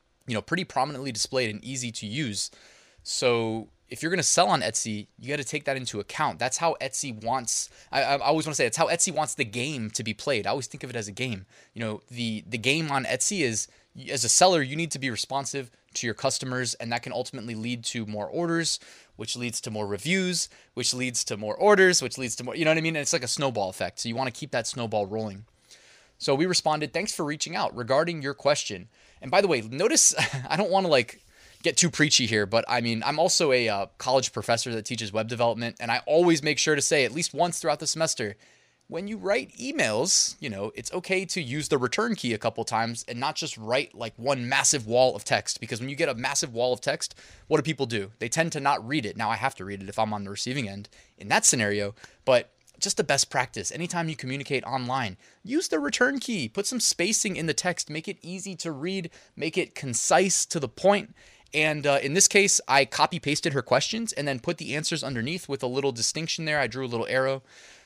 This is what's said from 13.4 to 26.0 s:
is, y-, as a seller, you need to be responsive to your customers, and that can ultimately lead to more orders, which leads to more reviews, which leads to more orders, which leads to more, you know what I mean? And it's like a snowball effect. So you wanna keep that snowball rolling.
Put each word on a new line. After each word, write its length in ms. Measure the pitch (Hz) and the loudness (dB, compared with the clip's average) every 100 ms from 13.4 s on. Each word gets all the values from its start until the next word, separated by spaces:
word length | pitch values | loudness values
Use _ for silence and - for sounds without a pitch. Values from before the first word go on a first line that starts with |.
is, 260 | 131 110 - _ _ - | 0 0 -6 _ _ -14
y-, 100 | 127 | -6
as 120 | 131 | -2
a 60 | 117 | 2
seller, 340 | - 180 170 | 6 8 6
you 140 | 131 151 | 2 -2
need 160 | 165 | -4
to 80 | 143 | -2
be 100 | 131 | -2
responsive 640 | 110 - 135 131 143 120 _ _ | -2 -4 -4 -4 -6 -8 _ _
to 120 | - 120 | -6 -4
your 80 | |
customers, 600 | 107 135 - 131 127 120 | 0 0 0 -2 -4 -4
and 180 | - 117 | -4 -4
that 100 | 117 | -6
can 100 | 131 | -4
ultimately 440 | 107 127 131 113 110 | -6 -6 -8 -8 -6
lead 260 | 117 120 | -4 -6
to 240 | 117 120 107 | -6 -6 -6
more 220 | 104 98 | -6 -6
orders, 500 | 156 175 165 160 - - - - - | -4 0 0 0 -4 -8 -20 -20 -12
which 180 | 110 123 | -8 -6
leads 240 | 120 - | -6 -6
to 100 | - | -6
more 160 | 107 101 | -4 -4
reviews, 600 | 101 143 190 180 175 - - _ | -4 0 0 0 -2 -4 -10 _
which 200 | - 123 | -4 -2
leads 300 | 127 127 120 | -2 -2 -2
to 120 | - 104 | -4 -4
more 200 | 107 - | -4 2
orders, 440 | 196 208 190 175 | 6 8 6 4
which 160 | 127 - | 0 -4
leads 200 | 123 - | -6 -6
to 80 | |
more, 100 | 123 | -6
you 100 | 113 | 0
know 60 | 156 | 2
what 80 | 160 | 2
I 40 | |
mean? 120 | 160 | 2
And 80 | 160 | -2
it's 100 | 139 | 0
like 120 | 160 | -2
a 40 | 120 | -2
snowball 420 | - 139 113 92 | -2 0 0 -2
effect. 280 | - 90 - | -2 -6 -6
So 100 | 117 | -6
you 60 | |
wanna 160 | 117 190 | -4 -4
keep 220 | - 143 | -6 -4
that 160 | 127 110 | -4 -2
snowball 380 | 123 117 107 98 | -4 -2 -2 -2
rolling. 400 | 107 110 98 113 _ _ - - - | -4 -6 -8 -16 _ _ -20 -20 -20